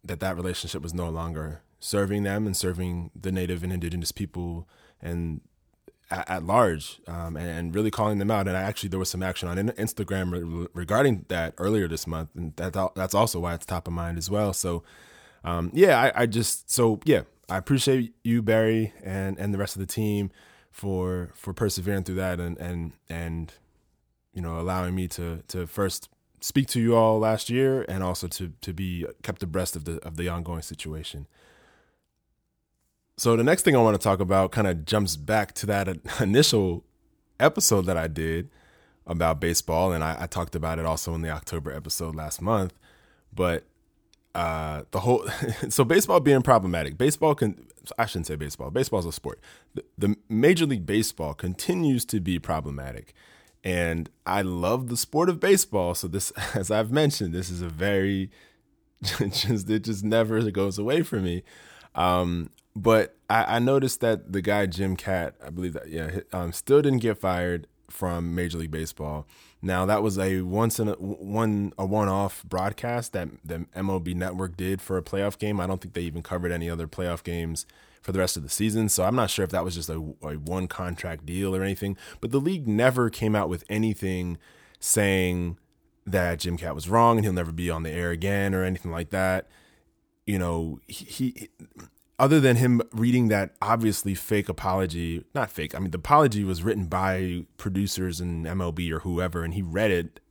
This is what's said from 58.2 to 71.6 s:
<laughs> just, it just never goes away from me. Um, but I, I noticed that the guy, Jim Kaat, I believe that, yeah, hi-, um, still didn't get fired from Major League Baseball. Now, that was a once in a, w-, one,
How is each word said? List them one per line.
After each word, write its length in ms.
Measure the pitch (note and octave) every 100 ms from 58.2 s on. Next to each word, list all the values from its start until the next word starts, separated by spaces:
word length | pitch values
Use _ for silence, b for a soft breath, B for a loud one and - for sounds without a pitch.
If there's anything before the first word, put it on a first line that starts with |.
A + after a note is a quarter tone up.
| F#2+ b b b _
<laughs> 320 | _ _ _
just, 640 | G2+ - G2+ F#2+ G2 A2+ F#2+
it 120 | A2
just 240 | G#2+ G2+
never 460 | G#2 A2+ A2 A2 A2
goes 280 | G2 G2 F#2+
away 240 | G#2+ D#3
from 220 | D#3+ G#2+
me. 180 | F#2 F2 B B B B B
Um, 560 | - F2+ F2+ F2+ E2+ D#2+ _ _ G#2+
but 400 | G#2+ A2 G2 _ -
I, 280 | A2 - A#2
I 20 |
noticed 420 | A#2+ C#3 C3 -
that 320 | A#2 G#2+ -
the 80 | F#2+
guy, 260 | F#2+ G#2 G2
Jim 300 | E2 G2 F#2
Kaat, 360 | - F#2 D#2+ -
I 60 | C2
believe 220 | E2+ F2+
that, 160 | D2+ C#2
yeah, 220 | D#2+ D#2
hi-, 280 | F2 - F#2
um, 140 | E2+
still 280 | - - C#3+
didn't 200 | C#3+ C3
get 180 | A#2 G#2
fired 480 | F#2+ F2 F2 F2 D#2 _ _
from 440 | - F#2 F2 E2+
Major 260 | E2+ F2 E2
League 120 | E2
Baseball. 560 | D#2 D#2+ - D2+ D2+ D2 b b b
Now, 240 | F#2+ F2+ F#2+
that 160 | G#2
was 160 | G#2+ F#2+
a 240 | F#2+ F#2+
once 360 | F2+ G2 A2+ -
in 100 | G#2+
a, 40 |
w-, 240 | - F#2+ -
one, 560 | G2 G#2+ A2+ G#2